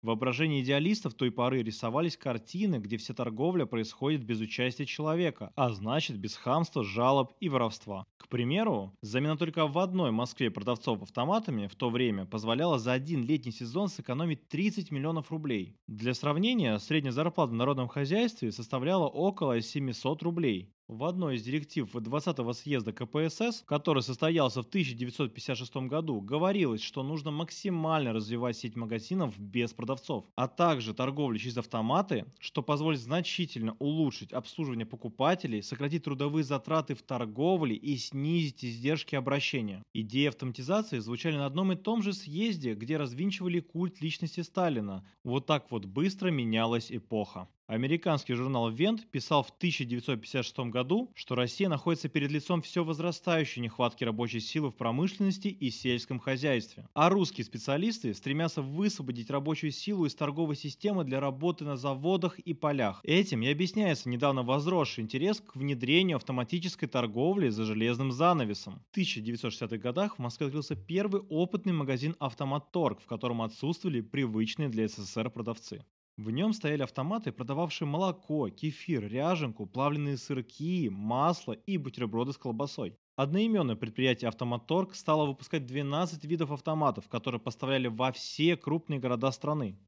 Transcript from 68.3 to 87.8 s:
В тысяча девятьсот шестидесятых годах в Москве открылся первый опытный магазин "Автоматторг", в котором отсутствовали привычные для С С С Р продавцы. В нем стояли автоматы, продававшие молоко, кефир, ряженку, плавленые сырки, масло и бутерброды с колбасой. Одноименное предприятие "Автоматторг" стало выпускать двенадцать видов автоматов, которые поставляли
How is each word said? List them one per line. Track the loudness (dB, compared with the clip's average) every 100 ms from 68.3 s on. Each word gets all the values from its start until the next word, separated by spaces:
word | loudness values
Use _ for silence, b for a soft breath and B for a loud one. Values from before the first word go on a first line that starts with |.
| 4 2 -2 -8 -14 -6
В | -2
тысяча | 0 -2
девятьсот | -4 -4 -4
шестидесятых | -4 -4 -4
годах | -2 0 -2 -2
в |
Москве | -6 -4 -4
открылся | -4 -6 -8
первый | -4 -2 0 -2
опытный | -2 0 2 0 0
магазин | 0 2 0 0 -2
"Автоматторг", | -4 -2 -2 -2 -2 0 0 0
в | -8
котором | -4 -2 -2
отсутствовали | -2 -2 -4 -2 -2 -2
привычные | -2 0 0 2 0 0 -2
для | 0 0
С |
С | -2 -6
С | -4
Р | -4
продавцы. | -4 -6 -6 -10 -14 -16 _ _ -10
В | -4
нем | 0 0
стояли | 0 0 0
автоматы, | -2 -2 -2 -2 -4
продававшие | -6 -4 -2 -2 -2 -2
молоко, | 0 0 -2 -4 -2 -2
кефир, | -2 -4 -4 -2 -2 -2
ряженку, | 0 0 0 -2 -4 -6
плавленые | 0 0 2 -2 -2
сырки, | -4 -4 -6 -6 -2 0 0
масло | -2 0 4 4 2 -4
и | -8 -2 -2
бутерброды | -2 -4 -2 0 -2
с | -2
колбасой. | -4 -2 -4 -4 -6 -8 _ -2
Одноименное | 2 2 4 4 2 0
предприятие | -4 2 2 4 0
"Автоматторг" | -2 -2 -2 0 0 0 -2
стало | 2 4 4
выпускать | 0 -4 -4 -2
двенадцать | -4 -2 0 0 -4 -2
видов | 0 0
автоматов, | -2 -2 2 2 2 -4
которые | -4 -2 -4
поставляли | -4 -4 0 2